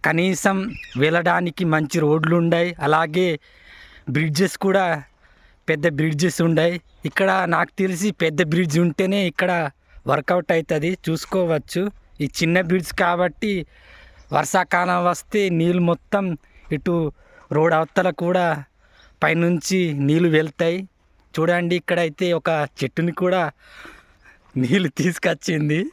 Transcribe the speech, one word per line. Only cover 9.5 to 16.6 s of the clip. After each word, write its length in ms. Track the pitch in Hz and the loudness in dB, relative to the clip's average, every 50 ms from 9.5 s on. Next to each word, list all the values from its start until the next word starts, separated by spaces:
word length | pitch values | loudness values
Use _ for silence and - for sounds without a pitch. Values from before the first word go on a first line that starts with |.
| 180 175 160 143 _ _ _ _ - - _ 127 | 0 -2 -2 -4 _ _ _ _ -20 -10 _ 0
వర్కౌట్ 400 | 135 147 139 - 180 180 165 - 180 | 0 0 0 0 0 0 2 2 0
అవుతుంది, 340 | 165 156 - 170 151 143 170 185 - - | 0 2 0 -2 -2 0 -2 -4 -4 -2
చూసుకోవచ్చు. 760 | 170 160 156 - - - 190 180 170 165 147 123 - - 170 190 208 - - _ _ - - 147 | -4 -4 -4 -4 -4 -2 -2 0 0 0 -2 -2 -4 -4 -4 -4 -4 -6 -12 _ _ -8 -6 -6
ఈ 20 | 135 - - | -6 -2 -2
చిన్న 180 | 170 160 170 185 185 165 | 0 2 2 0 2 2
బ్రిడ్జ్ 240 | 180 185 165 - - - | 0 0 -2 -4 -2 0
కాబట్టి 500 | 190 175 175 175 180 175 - - - 214 202 180 151 _ _ - - - - - - - - - - - 147 | 0 2 2 0 0 -2 -2 -4 -4 -4 -2 -4 -6 _ _ -20 -20 -20 -20 -20 -20 -20 -20 -20 -12 -2 -2
వర్షాకాలం 640 | - - - - 190 180 - - 175 180 180 180 180 175 175 | -2 0 2 0 0 0 2 0 0 2 2 0 0 0 0
వస్తే 320 | 175 - - - - 214 202 190 175 160 | -2 -2 -8 -4 -2 0 0 0 0 2
నీళ్ళు 240 | 165 175 175 180 175 170 | 2 2 2 2 2 2
మొత్తం 340 | 170 - _ _ - 202 196 185 165 - _ _ _ - | 0 -2 _ _ -2 -2 -2 -2 -6 -8 _ _ _ -20